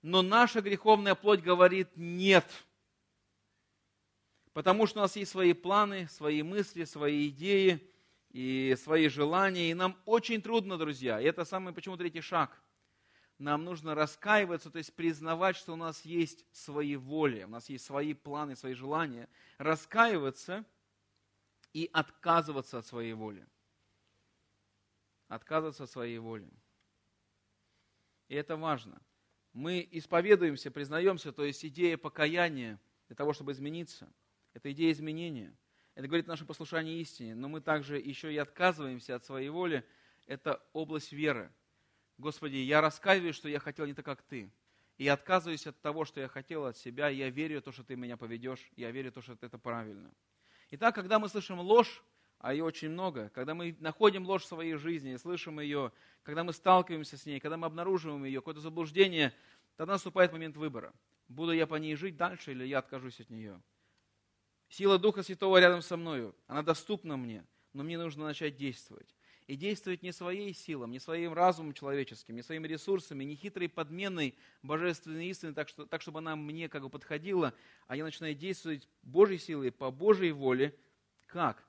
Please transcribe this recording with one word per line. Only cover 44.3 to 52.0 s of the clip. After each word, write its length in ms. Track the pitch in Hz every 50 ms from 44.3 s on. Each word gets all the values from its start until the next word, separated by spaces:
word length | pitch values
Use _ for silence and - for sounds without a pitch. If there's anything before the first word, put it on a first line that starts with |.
| 143 123 101 101 _ _ _ _ _ _ _ _ _
И 60 | - 135
я 120 | 143 143
отказываюсь 520 | 139 - - 185 185 160 170 160 147 -
от 140 | 151 135 _
того, 240 | - 151 147 160 156
что 160 | - _ 143
я 80 | 135 131
хотел 360 | - 139 135 _ 165 156 143
от 120 | 127 113
себя, 340 | - - 123 120 135 147 147
и 60 | 139
я 120 | 135 135 131
верю 300 | 127 139 156 160 151 139
в 40 | -
то, 100 | 139 120
что 100 | - 117
Ты 140 | - 131
меня 180 | 123 123 120 120
поведёшь, 560 | 113 120 113 117 117 120 131 131 123 - _ _
я 140 | - 120 117
верю 200 | 120 135 135 127
в 40 | 113
то, 60 | 131
что 120 | 113 127 120 110
это 160 | - 117 -
правильно». 520 | 113 _ 123 117 117 110 107 101 101 - - _ _ _ _ _ _ _ _ _ _ _ _
Итак, 240 | 147 143 226 233 240
когда 240 | 220 185 185 220 214
мы 80 | 214
слышим 320 | 196 - 208 - - 190 175
ложь, 420 | 175 190 214 240 226 - - -